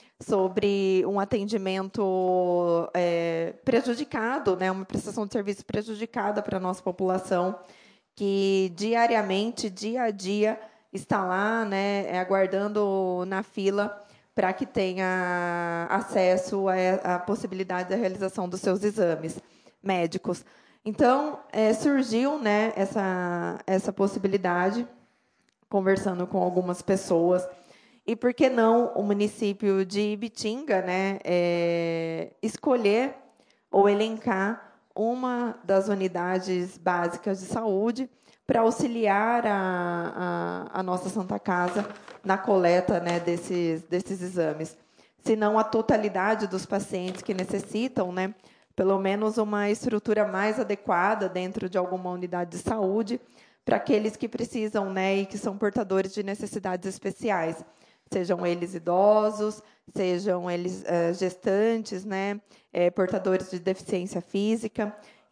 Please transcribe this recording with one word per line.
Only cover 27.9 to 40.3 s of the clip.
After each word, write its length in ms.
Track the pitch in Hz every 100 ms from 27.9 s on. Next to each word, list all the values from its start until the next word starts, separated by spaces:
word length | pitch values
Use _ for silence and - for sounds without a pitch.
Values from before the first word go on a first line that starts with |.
| _ -
e 100 | 226
por 160 | 247
que 160 | 247 262
não 440 | 247 220 233 240
o 80 | -
município 800 | 202 202 208 - 208 202 208 190
de 160 | 190 202
Ibitinga, 800 | 208 208 226 - 214 233 294 190
né, 360 | 185 180 190 196
é, 1120 | - 175 175 170 170 170 165 165 165 165 - -
escolher 720 | 226 - - 254 208 214 269 - - _ _ _ _
ou 160 | 196 202
elencar 800 | 202 220 220 - 190 196 233 - - _
uma 640 | - 220 247 254 240 240 -
das 260 | 175 196 202
unidades 880 | 202 190 180 180 185 190 180 180 -
básicas 600 | 185 175 175 170 - 190
de 60 | 185
saúde 600 | 226 220 190 220 233 262 _ _ _ -
pra 160 | 226
auxiliar 840 | 226 233 269 233 214 196 220 240 226
a, 1200 | 196 185 180 175 175 170 - 180